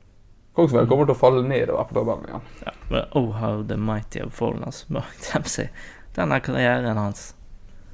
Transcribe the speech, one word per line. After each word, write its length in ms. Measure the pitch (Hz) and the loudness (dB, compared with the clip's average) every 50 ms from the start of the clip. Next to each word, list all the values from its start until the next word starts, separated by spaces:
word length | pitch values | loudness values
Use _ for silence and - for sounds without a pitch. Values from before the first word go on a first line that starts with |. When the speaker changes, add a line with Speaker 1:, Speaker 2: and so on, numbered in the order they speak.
| - - - - - - - - - - - | -20 -20 -20 -20 -20 -20 -20 -20 -14 -2 4
Speaker 1:
Kongsvinger 320 | 170 170 139 120 117 120 113 | 4 6 6 6 6 6 6
kommer 180 | 131 143 147 | 6 4 6
til 80 | 139 123 | 4 4
å 60 | - | 6
falle 240 | 131 127 131 127 123 | 6 6 6 6 2
nedover 420 | 135 135 117 117 - - - - | 2 2 0 2 2 0 -2 -2
på 80 | - - | 0 -2
tabellen 320 | 113 113 113 104 - - | -2 0 0 -2 -4 -6
igjen. 220 | - - - - - - - - | -10 -12 -12 -12 -14 -14 -12 -10
Speaker 2:
Ja, 80 | - - - - | -12 -12 -10 -6
men 180 | - - 127 - - | -4 -2 -2 -2 0
oh, 180 | - 143 120 107 | 0 0 0 0
how 300 | 104 113 113 110 107 107 | -2 -2 -2 -2 -2 -2
the 140 | 107 104 107 | -4 -4 -2
mighty 420 | 107 107 110 107 104 107 - - - | -2 0 0 -2 -2 -4 -6 -8 -8
have 140 | - 113 | -8 -8
fallen, 320 | - - 117 113 - - - | -6 -4 -2 -2 -2 -4 -6
altså. 240 | 123 - - - - | -8 -10 -10 -8 -6
Mark 320 | 147 - - - - - | -6 -6 -6 -8 -12 -12
Dempsey. 460 | - - - - - - - - - - - - - - - - - - - | -8 -4 -4 -2 -2 -2 -4 -4 -4 -6 -8 -14 -16 -18 -18 -18 -16 -10 -4
Denne 260 | - 175 151 135 131 | -2 0 0 0 0
karrieren 580 | - 135 131 127 127 123 123 127 123 117 110 107 | 0 0 0 2 4 4 4 2 2 0 0 0
hans. 360 | 104 101 98 - - - - - - - - - - - - - - - | 0 -2 -4 -6 -12 -16 -18 -18 -18 -18 -18 -18 -18 -18 -18 -18 -14 -8